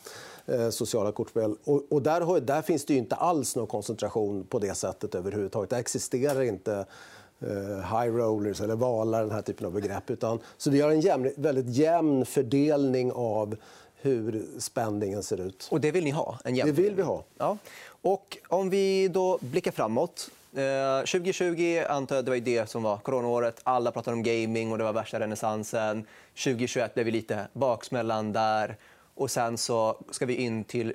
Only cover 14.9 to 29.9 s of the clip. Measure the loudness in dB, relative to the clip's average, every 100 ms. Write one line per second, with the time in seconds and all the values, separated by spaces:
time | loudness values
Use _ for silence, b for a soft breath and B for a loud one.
14.9 | 0 -2 -2 -4 -4 -6 -10 -4 0 2
15.9 | 2 0 -2 -4 -6 -2 0 2 4 2
16.9 | 2 0 -2 -6 -4 -4 -4 B B B
17.9 | B 0 0 -4 -20 -2 0 2 2 4
18.9 | 4 2 2 2 0 0 -2 -2 0 0
19.9 | 2 0 -4 -14 -16 -10 -4 0 0 2
20.9 | 0 0 0 0 0 0 2 2 2 0
21.9 | -2 0 0 0 0 2 0 0 -2 -2
22.9 | -2 0 0 2 2 0 0 0 2 2
23.9 | -2 -4 0 2 2 0 0 -2 0 0
24.9 | -2 -4 -4 -4 -2 -2 -2 -2 -2 -2
25.9 | -2 -8 B B -4 -2 0 0 0 -2
26.9 | 0 0 -2 -2 -6 -6 -2 0 0 -2
27.9 | -2 0 0 0 0 2 2 -2 -6 b
28.9 | b b -4 -2 0 -2 -2 0 2 2